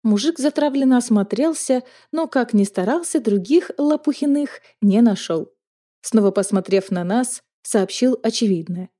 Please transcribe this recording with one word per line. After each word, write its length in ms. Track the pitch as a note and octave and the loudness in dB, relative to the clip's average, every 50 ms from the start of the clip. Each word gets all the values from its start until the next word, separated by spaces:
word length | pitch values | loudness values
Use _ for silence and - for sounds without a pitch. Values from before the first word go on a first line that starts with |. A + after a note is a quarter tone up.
Мужик 360 | - A3 G#3 G3+ A#3 D#4+ E4 - | 2 2 0 2 0 -2 -2 0
затравленно 580 | B3+ D4 D4 - D4 D4 C4+ C#4 C4+ C4 B3+ | -2 -2 0 0 -2 0 0 0 2 4 2
осмотрелся, 840 | B3 A#3+ - A3+ G#3 G3 G3+ - G#3 C#4+ E4 D#4 - - - C4 B3+ B3 - _ - _ _ | 2 2 2 2 2 2 0 -2 0 0 0 -2 -4 -2 -2 -2 -2 -2 -8 _ -20 _ _
но, 160 | - D#4+ E4 - | -4 -4 -4 -2
как 260 | - C4+ A#3+ A#3+ - | -2 -2 -2 2 2
ни 100 | G#3 G3 | 0 0
старался, 560 | G3 _ - F3+ G3+ C4+ F4 E4+ - - D#4 | 0 _ -4 -2 0 -2 -2 -4 -4 -4 -2
других 500 | A3+ A3 G3+ G3+ F3+ G3+ D4 F4 F4+ - - | 0 0 -2 -2 0 2 0 0 0 -2 -6
Лопухиных 840 | - C#4+ D4 D4+ D4 - D4+ C#4 - D4 C#4+ C#4 D4 C#4+ - - - _ _ _ _ | -2 0 0 0 0 -2 -4 -4 -2 0 0 0 0 -2 -4 -8 -16 _ _ _ _
не 200 | G#3+ G3+ F#3+ A3 | 2 4 6 6
нашел. 500 | A#3+ A#3 F#3+ - - - E3 E3 - - _ _ _ _ _ _ _ _ _ _ | 6 4 4 0 -4 -4 -4 -4 -4 -8 _ _ _ _ _ _ _ _ _ _
Снова 300 | - - - A3+ G3+ G3 | -10 0 2 4 4 4
посмотрев 600 | F#3+ G#3 G3 G3 G#3 F#3+ F#3 - F#3+ G3 F#3+ - | 2 2 -2 0 -2 -2 0 2 0 0 0 -2
на 140 | F#3+ F3+ F3 | -6 -4 -2
нас, 380 | F3 G3+ A#3+ B3+ - - - _ _ _ _ | -2 -2 -2 -2 -2 -8 -12 _ _ _ _
сообщил 560 | _ - - G#3+ F#3+ F#3+ - - B3 C4 B3+ A#3 | _ -2 0 0 0 0 -2 0 0 0 0 0
очевидное. 680 | - A3+ A3+ - A#3+ G#3 F#3+ E3 E3 - F3 F3+ F#3 - _ | -2 -4 -2 0 0 0 0 -2 -4 -8 -8 -10 -10 -14 _